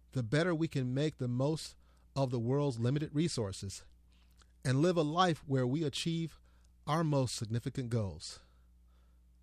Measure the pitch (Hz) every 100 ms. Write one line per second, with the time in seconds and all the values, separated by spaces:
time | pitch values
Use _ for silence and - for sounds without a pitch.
0 | - 131 110 147 180 160 160 143 127 127
1 | 151 - 123 123 139 160 - - - -
2 | - - 135 123 113 139 143 117 120 147
3 | 151 147 170 - 101 95 98 - - -
4 | - - - - - _ 131 135 170 170
5 | 151 165 185 156 - 131 123 143 151 -
6 | 170 165 165 - - - - - - 156
7 | 160 143 127 - 107 117 143 - 120 117
8 | 98 78 - - - - - - - -
9 | _ _ _ _